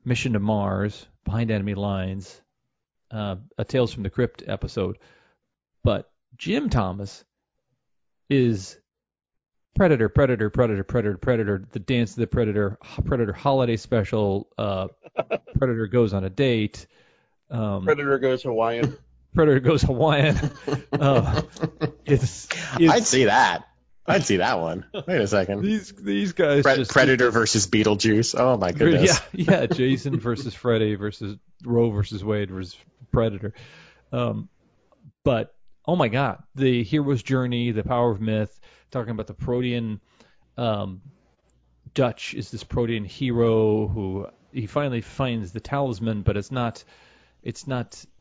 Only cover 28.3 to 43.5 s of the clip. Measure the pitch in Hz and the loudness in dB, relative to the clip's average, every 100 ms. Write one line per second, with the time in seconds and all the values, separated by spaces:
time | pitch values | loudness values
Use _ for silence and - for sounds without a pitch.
28.3 | - 123 120 92 113 - 165 180 - - | 2 2 2 0 2 4 6 4 2 -2
29.3 | - 175 190 120 - 127 131 143 131 113 | -4 2 2 2 0 0 0 -2 -4 -2
30.3 | 117 131 - 123 113 107 104 104 104 101 | -4 -6 -6 0 2 2 0 -6 -8 -12
31.3 | 101 _ _ 127 120 117 104 101 104 101 | -12 _ _ -2 2 2 2 -2 -4 -4
32.3 | 104 101 92 90 - - _ - 123 113 | -2 -2 -6 -10 -14 -20 _ -4 0 0
33.3 | 101 107 - - - - _ _ 123 120 | -2 -10 -12 -20 -20 -20 _ _ -4 -4
34.3 | 107 185 _ _ _ _ _ - _ - | -4 -10 _ _ _ _ _ -20 _ 0
35.3 | 117 107 - - - - 175 131 117 139 | 0 -2 -12 -20 -14 -4 0 2 2 -2
36.3 | - - 135 135 123 110 151 143 135 - | -4 -12 0 2 2 0 0 0 -2 0
37.3 | 131 123 120 120 110 101 123 120 101 110 | -2 0 -2 0 -2 -2 2 2 0 -2
38.3 | 107 107 - - _ _ 131 113 110 107 | -2 -2 -6 -20 _ _ -8 -6 -6 -8
39.3 | - - 123 123 120 113 107 - _ _ | -8 -4 -2 -2 -2 -4 -8 -12 _ _
40.3 | _ _ - 120 104 98 92 139 _ _ | _ _ -6 -4 -2 -6 -10 -18 _ _
41.3 | _ _ _ _ _ - - 123 - - | _ _ _ _ _ -12 -2 -2 -2 -12
42.3 | - 110 113 - 135 117 117 101 - 131 | -10 -10 -12 -8 -4 -2 -4 -6 -6 -4
43.3 | 117 117 | 2 4